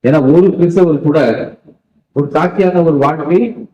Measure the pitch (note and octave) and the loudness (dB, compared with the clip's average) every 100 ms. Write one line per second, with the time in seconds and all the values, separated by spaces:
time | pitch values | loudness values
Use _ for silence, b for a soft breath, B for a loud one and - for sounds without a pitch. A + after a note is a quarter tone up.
0 | B2 D3+ C3 D#3+ F#3+ F3+ E3+ F3 F3 D3 | 2 2 4 4 2 2 0 2 0 0
1 | D#3+ D3+ B2 G#2+ - - - _ _ _ | 0 0 0 -2 -8 -14 -20 _ _ _
2 | _ C#3 C#3+ D#3 F3 F#3+ F#3 F3+ E3 C#3+ | _ -6 -4 -2 -4 0 0 2 0 0
3 | C#3 D#3 D3+ F#3 A#3 - - | 0 -2 -2 0 0 -8 -18